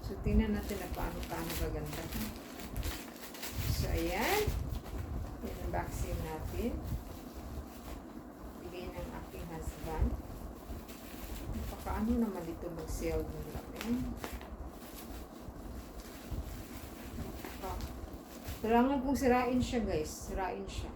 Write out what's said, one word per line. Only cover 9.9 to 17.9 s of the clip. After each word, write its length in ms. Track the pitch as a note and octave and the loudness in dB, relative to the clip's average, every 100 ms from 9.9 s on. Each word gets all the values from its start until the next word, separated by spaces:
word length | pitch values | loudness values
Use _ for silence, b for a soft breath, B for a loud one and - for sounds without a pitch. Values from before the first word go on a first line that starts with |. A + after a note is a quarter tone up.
| D#3 D#3 - - - - - - - - - - - - - - | 4 4 4 -4 -8 -8 -10 -8 -8 -8 -10 -10 -8 -6 -6 -4
Napakaano 640 | - - G3+ F#3+ F#3+ A3 A#3+ A3 | -2 -2 -2 0 2 4 6 4
naman 160 | F#3 E3 | 2 -4
dito 240 | E3 E3+ E3 | -4 -4 -4
mag-sale 480 | D#3+ - E3 D#3+ D#3 | -2 0 2 2 0
ng 240 | - D3+ D3+ | -4 -6 -6
laki. 320 | - - A3 B3 B3+ A#3 - - - - - - - - - - - - - - - - - - - - - - - - - - - - - - | -8 -6 0 2 2 -2 -4 -6 -8 -8 -8 -10 -10 -10 -8 -8 -10 -10 -10 -8 -8 -8 -8 -10 -10 -10 -4 -4 -4 -6 -8 -8 -8 -8 -8 -6
Napaka-, 720 | - - - - F#3+ G3 - | -6 -6 -6 -6 -4 -2 -4